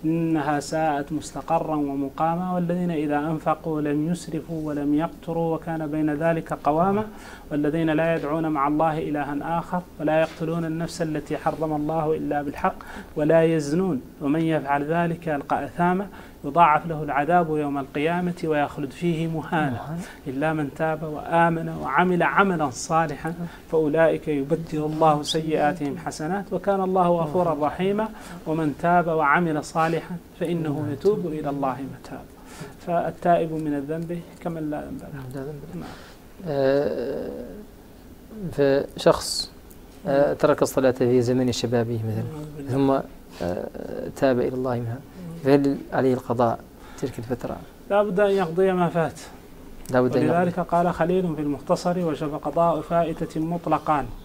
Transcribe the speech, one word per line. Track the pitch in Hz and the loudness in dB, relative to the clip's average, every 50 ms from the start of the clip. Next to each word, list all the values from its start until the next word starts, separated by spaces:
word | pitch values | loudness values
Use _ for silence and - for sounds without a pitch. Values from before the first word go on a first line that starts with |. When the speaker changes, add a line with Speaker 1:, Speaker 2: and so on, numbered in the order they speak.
| - | 2
Speaker 1:
إنها | 156 165 165 165 165 160 156 139 147 151 143 | 2 2 2 2 2 2 2 2 0 0 0
ساءت | 139 - - 156 160 160 147 143 143 - 156 | -2 -2 -2 0 2 2 0 0 -2 -4 -6
مستقرا | 147 135 - - 143 135 - 160 160 160 160 156 | -6 -6 -8 -12 -12 -4 0 0 0 2 0 0
ومقاما | 151 147 143 139 139 139 135 - - 156 165 165 175 180 180 180 | 0 0 -2 -2 -2 -4 -4 -2 0 0 0 2 0 -2 -2 0
والذين | 180 175 170 175 180 180 175 | 0 0 0 0 0 0 0
إذا | 170 151 151 151 147 147 | 0 0 0 0 0 0
أنفقوا | 147 160 165 156 - - 156 151 - 170 156 151 | 0 0 -2 -2 0 -2 -2 -2 -2 -4 -2 -2
لم | 147 147 147 147 151 160 175 | 0 0 0 0 0 0 -2
يسرفوا | 175 - - 165 160 - - 170 160 151 156 | -4 -4 -6 -8 -8 -6 -6 -6 -6 -4 -4
ولم | 147 147 143 143 147 | -4 -2 0 2 2
يقتروا | 147 160 165 - - - - 165 165 165 165 160 | 2 2 -2 -6 -10 -8 -4 -2 0 0 0 0
وكان | 160 160 170 165 160 156 | -2 -4 -6 -6 -4 -4
بين | 147 147 156 156 151 147 | -4 -2 0 0 0 0
ذلك | 147 160 165 165 160 156 - 151 | 2 2 2 2 2 -2 -6 -8
قواما | - - 139 147 160 175 196 196 208 220 214 - - - - - - - - | -2 0 2 4 4 4 4 2 0 -2 -4 -8 -14 -16 -16 -18 -18 -12 -6
والذين | 151 147 147 151 143 165 165 160 | -2 0 0 0 2 2 2 2
لا | 156 151 160 165 165 | 2 2 2 2 2
يدعون | 160 156 143 151 165 165 160 | 0 0 -2 -2 -2 0 0
مع | 156 143 139 143 | 0 2 2 2
الله | 151 151 160 165 156 156 | 2 2 2 2 2 0
إلها | 160 160 147 147 143 139 147 143 143 156 165 170 | -2 -2 -2 -2 -2 -4 -4 -6 -4 -2 -2 -2
آخر | 165 - - 180 180 - - - | -2 -2 -6 -6 -6 -6 -12 -4
ولا | 156 151 156 160 | -2 2 2 2
يقتلون | 160 160 - - 165 160 165 170 165 | 2 2 -2 -6 -6 -4 -2 -2 -2
النفس | 160 160 165 170 165 - - 175 | -4 -4 -4 -4 -6 -4 -4 -4
التي | 160 151 151 143 - 151 | -2 -2 -4 -4 -4 -6
حرم | 139 - 160 151 143 151 160 151 | -2 -2 -2 -2 0 -2 -2 0
الله | 147 147 151 160 165 156 151 160 | -2 0 0 0 0 2 0 0
إلا | 156 147 143 147 147 143 | 0 0 -2 -2 -2 -2
بالحق | 143 139 - - 190 - - - - - - 196 - - | -4 -8 0 0 0 0 0 -12 -14 -14 -14 -14 -8 -4
ولا | - 151 151 160 165 165 | -2 2 6 6 6 6
يزنون | 165 165 160 147 143 147 170 190 190 160 123 - - - - 156 | 6 4 2 2 2 0 2 2 2 0 -2 -4 -8 -14 -6 -2
ومن | 139 147 160 | 0 2 2
يفعل | 165 160 160 151 135 135 143 143 143 | 2 2 2 0 2 0 0 0 2
ذلك | 147 165 170 170 170 165 165 - | 0 0 0 2 0 -2 -4 -4
يلقى | 165 151 143 143 - 151 120 143 | -4 -4 -4 -2 -2 -2 -2 -2
أثاما | - - - 175 175 185 185 208 196 - - - - - - - | -6 -2 2 2 2 2 2 -2 -4 -10 -16 -18 -20 -20 -10 -10
يضاعف | 143 139 165 170 160 151 156 - | -2 6 6 6 8 6 4 2
له | 170 165 147 156 | -2 -6 -4 -4
العذاب | 147 139 139 147 143 175 175 175 156 156 | -2 0 0 2 4 4 4 4 4 0
يوم | 151 147 143 139 143 | 0 0 -2 -2 -4
القيامة | 131 131 - 151 143 160 170 175 180 175 175 - - | -6 -4 -4 -2 0 0 0 0 0 -2 -2 -2 -2
ويخلد | 160 156 147 143 127 - - 147 131 | 0 2 2 0 0 -2 -6 -8 -8
فيه | - - 170 175 170 156 165 | -8 -2 0 0 0 0 -2
مهانا | 165 160 156 147 - 180 160 151 139 | -2 -2 -4 -4 -2 0 0 0 0
Speaker 2:
مهانا. | 127 104 - 135 156 170 196 - - - - | -2 -4 -6 -8 -8 -8 -8 -10 -14 -12 -10
Speaker 1:
إلا | 143 127 135 147 156 151 | -8 -4 -2 0 0 0
من | 156 147 135 131 | 0 -2 -4 -2
تاب | - 160 160 156 151 160 | -2 -2 -2 -2 -2 -4
وآمن | 156 151 143 - - 165 170 165 170 165 165 165 165 | -8 -8 -8 -6 0 4 6 6 6 4 0 -2 -6
وعمل | 160 160 151 147 131 147 180 185 180 175 160 | -8 -6 -6 0 4 4 4 4 4 4 2
عملا | 143 139 165 202 196 180 160 151 139 | 4 6 4 4 4 4 0 0 -2
صالحا | 120 - - - 165 160 165 151 147 - - 196 190 175 175 165 - - - - 165 | -2 -6 -4 0 2 2 2 0 -2 -6 -6 -8 -6 -6 -8 -10 -10 -14 -10 0 2
فأولئك | 160 156 151 143 160 165 156 156 156 - 156 | 2 2 4 4 6 6 6 4 2 -2 -2
يبدل | 151 143 135 143 165 160 165 - - 151 | -2 -2 0 0 0 -2 -2 -4 -4 -2
الله | 151 151 156 156 160 156 151 147 147 | -2 -2 2 4 6 6 6 4 2
سيئاتهم | - - 165 156 156 156 147 147 147 143 143 147 143 135 - | 0 -2 -2 0 0 2 2 2 2 2 0 -2 -4 -4 -4
حسنات | - 147 131 - 165 156 180 202 196 - 202 | -6 -8 -6 -6 -4 -2 -2 -4 -4 -4 -4
وكان | 175 - 196 196 190 | -2 0 2 2 2
الله | 190 185 185 190 180 175 | 2 2 4 4 4 4
غفورا | 175 170 165 151 147 180 180 170 156 143 151 | 4 2 2 0 2 2 2 2 2 2 0
رحيما | 143 143 - 180 190 202 208 220 220 - - - - - - - | -2 0 0 0 0 2 0 -2 -2 -4 -12 -14 -14 -14 -12 -4
ومن | 165 156 160 160 151 131 - - | -4 -2 0 0 0 -2 0 2
تاب | 170 175 175 170 | 4 4 4 4
وعمل | 170 160 160 156 139 143 175 175 170 151 151 143 | 4 2 2 4 4 4 4 4 2 0 -2 -4
صالحاً | - - 165 160 160 165 160 - - 180 170 - - - - | -4 -2 0 0 0 0 -2 -4 -6 -12 -12 -12 -16 -8 -6
فإنه | 180 156 175 170 160 156 139 139 147 147 143 | -4 -2 -2 -2 -2 -2 -2 -2 -4 -4 -6
يتوب | - - 190 214 208 175 | 2 2 2 2 2 -2
إلى | 170 151 156 147 143 | -4 -6 -4 -4 -4
الله | 139 139 139 135 127 123 135 127 - - | -4 -2 -2 -2 -2 -4 -8 -10 -12 -14
متابا". | - - - 127 - - - - - - - - 143 139 - - - | -16 -14 -14 -14 -16 -18 -20 -20 -20 -20 -18 -16 -16 -16 -16 -14 -6
فالتائب | - 175 170 - 165 170 - - 180 175 165 165 160 156 | -2 0 0 0 -2 -6 -2 2 4 4 4 4 0 -2
من | 156 156 151 147 | -4 -2 -2 -4
الذنب | 143 135 143 160 165 165 165 175 170 170 - - - | -4 -4 -4 -6 -6 -6 -6 -6 -8 -10 -14 -18 -10
كمن | - 175 165 165 156 151 | -10 -8 -6 -6 -6 -4
لا | 151 147 | -6 -6
ذنب | 143 139 135 - - | -8 -8 -10 -12 -12
له. | - 156 139 131 127 127 139 | -12 -12 -12 -12 -10 -10 -10
Speaker 2:
لا | 135 | -8
ذنب | 143 151 147 147 - 175 | -8 -10 -12 -14 -12 -12
له. | 175 | -12
Speaker 1:
نعم. | 139 123 - - - - - - - - - - 196 | -12 -12 -14 -16 -18 -18 -20 -20 -20 -20 -18 -12 -6
Speaker 2:
آه، | 170 147 139 139 135 139 143 143 - - - 120 135 135 - - - 143 143 - - 175 208 214 - - - - - - - - - - - - - 220 220 202 165 - | -4 0 2 2 4 4 4 2 2 0 -2 -4 -4 -4 -4 -6 -8 -8 -10 -12 -12 -14 -16 -16 -18 -20 -20 -20 -20 -20 -20 -20 -20 -20 -20 -20 -18 -14 -10 -8 -8 0
فشخص، | - 143 139 135 139 - - - - - 170 151 - - - - - - - - - - - - - - - - - - | 2 4 4 4 4 2 -2 -8 2 4 4 4 4 0 -6 -4 -6 -6 -8 -10 -20 -20 -20 -20 -20 -20 -20 -20 -10 -4
آه، | - 139 139 143 143 143 | 0 4 4 4 4 2
ترك | - - 147 143 - 139 | 4 4 4 6 4 2
الصلاة | 123 - - 131 131 | 2 2 4 4 4
في | 123 - 131 120 123 127 120 | 4 4 4 4 6 4 4
زمن | 120 127 127 127 123 117 | 4 2 2 2 2 0
شبابه | - - 117 120 120 117 113 120 113 110 113 | 0 -2 0 2 2 2 0 -2 -2 -2 -2
مثلًا، | 107 110 113 117 156 151 151 151 - 151 | -2 -2 -4 -4 -6 -10 -10 -12 -12 -12
Speaker 1:
نعم. | 139 139 | -6 -2
Speaker 2:
ثم، | 123 139 139 135 135 135 - - - - - - - - - | 0 2 4 4 2 2 0 -6 -14 -20 -20 -20 -10 -6 -4
آه، | 87 90 - - - - - - - - - - - 151 | -4 -4 -4 -6 -8 -10 -12 -12 -10 -8 -8 -8 -8 -4
تاب | - 143 135 127 123 | 0 2 2 4 4
إلى | 127 143 127 | 2 0 0
الله | 127 127 131 123 | -2 -2 -2 -2
منها، | 120 120 117 117 131 | -2 -2 -4 -6 -8
Speaker 1:
نعم. | - - - 185 180 170 - - - | -10 -16 -18 -16 -14 -14 -14 -2 4
Speaker 2:
فهل | 135 143 143 139 139 139 - - - - | 6 6 6 6 4 0 0 -6 -4 -2
عليه | 131 123 131 127 | 2 2 4 2
القضاء | 123 - - 120 117 123 117 113 - - - - - - - - - | 2 0 -2 2 2 2 2 2 -2 -6 -16 -18 -20 -18 -18 -10 -6
تلك | - 131 - - | -6 -6 -6 -6
الفترة؟ | 117 113 127 - - - - - - - - - - - | -6 -6 -6 -6 -4 -8 -8 -8 -10 -16 -20 -20 -6 0
Speaker 1:
لا | 196 202 208 | 2 2 2
بد | 208 185 185 | 2 2 2
أن | 208 202 | 2 4
يقضي | 196 196 185 160 165 175 190 190 185 | 4 2 0 0 2 2 4 4 4
ما | 180 175 165 | 4 2 2
فات. | 139 170 160 147 - - - - - - - - - - - - - - - - | 2 0 0 0 -2 -8 -16 -18 -18 -20 -20 -20 -20 -20 -18 -18 -16 -16 -10 0
Speaker 2:
لا | 127 127 | 2 4
بد | 127 127 120 | 4 4 4
أن | 127 151 | 2 2
يقضي. | 151 160 170 | 4 4 4
Speaker 1:
ولذلك | 185 175 175 180 | 2 2 0 -2
قال | 170 - - 170 175 175 160 | -2 0 2 2 2 2 2
خليل | - 165 170 180 185 180 175 151 | 2 2 2 2 2 2 0 -2
في | 143 151 | -2 -2
المختصر: | 147 143 123 - - 180 160 - 180 175 180 | -2 -2 -4 0 0 0 0 2 -2 0 0
"وجب | 180 165 147 127 160 147 147 | 0 -2 -2 -2 -4 -4 -4
قضاء | 151 - 151 147 170 170 170 160 151 | -4 -6 -2 2 2 4 4 2 0
فائتة | 151 - 175 170 170 160 160 - 165 151 - 165 | -2 0 0 2 2 0 -2 -4 -6 -6 -2 -4
مطلقان". | 156 165 175 170 - 170 156 143 - - 156 147 135 117 - - | -2 -2 -2 -4 0 0 0 0 2 2 0 0 0 -4 -8 -12